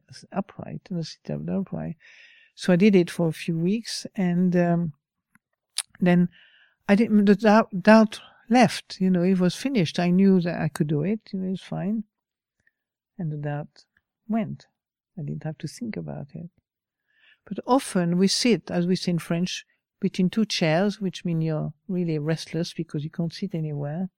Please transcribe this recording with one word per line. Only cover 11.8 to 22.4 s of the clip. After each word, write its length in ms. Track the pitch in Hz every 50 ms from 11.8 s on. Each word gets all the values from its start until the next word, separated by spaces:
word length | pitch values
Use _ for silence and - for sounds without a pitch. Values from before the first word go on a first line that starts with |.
| 165 190 214 226 208 _ _ _ _ _ _ _ _ _ _ _ _ _ _ _ _ _ _ _ _ _ _ -
And 140 | 185 156 151
the 40 | 147
doubt 460 | 147 147 147 147 147 - _ _ _ _ _ _ _ _ _ _ _ -
went. 380 | 214 226 208 139 139 139 _ _ _ _ _ _ _ _ _ _ _ -
I 40 | 147
didn't 220 | 143 151 156 -
have 140 | 156 156 -
to 100 | - 156
think 280 | - - 247 226 208
about 320 | 180 165 151 143 - 147 143 -
it. 160 | 160 170 175 - _ _ _ _ _ _ _ _ _ _ _ _ _ _ _ _ _ _
But 120 | - 196 - -
often 520 | - 247 269 - - - 190 175 170 170 180
we 100 | 196 190
sit, 420 | - - - 247 220 160 - -
as 160 | 180 180 170
we 100 | 175 190
say 160 | 175 - - 175
in 60 | 165
French, 460 | - - 175 170 180 180 - - - _ _ _ _ _ _ _
between 280 | - 185 - - 185 180
two 140 | - 226 220
chairs, 560 | 202 - - 180 160 156 165 196 208 196 -
which 240 | 202 185 - - -
mean 160 | 180 170 160
you're 320 | 160 160 156 151 151 151 - _ _ -
really 300 | 185 180 180 165 160 151
restless 560 | 147 156 165 156